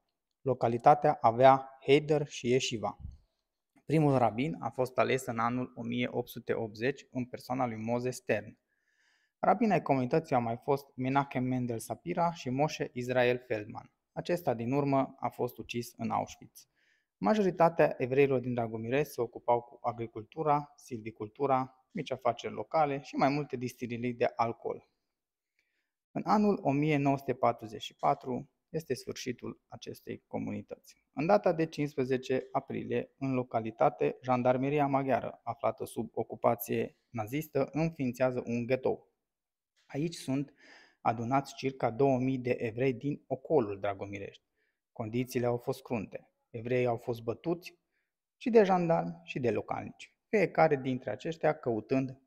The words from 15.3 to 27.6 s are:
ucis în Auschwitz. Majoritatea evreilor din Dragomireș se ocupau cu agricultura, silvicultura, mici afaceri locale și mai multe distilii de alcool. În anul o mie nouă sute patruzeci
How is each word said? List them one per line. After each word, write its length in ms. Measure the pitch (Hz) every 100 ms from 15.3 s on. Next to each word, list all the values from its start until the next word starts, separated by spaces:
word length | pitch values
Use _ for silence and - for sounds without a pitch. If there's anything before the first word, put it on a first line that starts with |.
| - 123 -
ucis 360 | 110 120 117 -
în 120 | 113
Auschwitz. 580 | 104 98 - - - - _ _ _ _ _
Majoritatea 800 | 196 220 190 - 170 165 147 -
evreilor 420 | 127 131 139 131
din 140 | 127
Dragomireș 540 | 120 113 110 113 135 147
se 140 | -
ocupau 400 | 117 110 - 120
cu 160 | - -
agricultura, 920 | 120 117 113 110 107 160 156 147 143 _
silvicultura, 1000 | - 117 110 - 107 - 139 131 127 - _
mici 200 | 180 131
afaceri 420 | 127 120 117 113
locale 480 | 110 107 160 147 139
și 140 | 139 294
mai 140 | 139
multe 260 | 147 147 127
distilii 580 | 123 - 120 117 123
de 200 | 120 120 -
alcool. 540 | 117 113 - - - _ _ _ _ _ _ _ _ _ _ _ _
În 100 | - -
anul 340 | 208 208 196
o 100 | 143
mie 260 | 139 156 143
nouă 200 | 139 135
sute 160 | -
patruzeci 480 | 123 120 117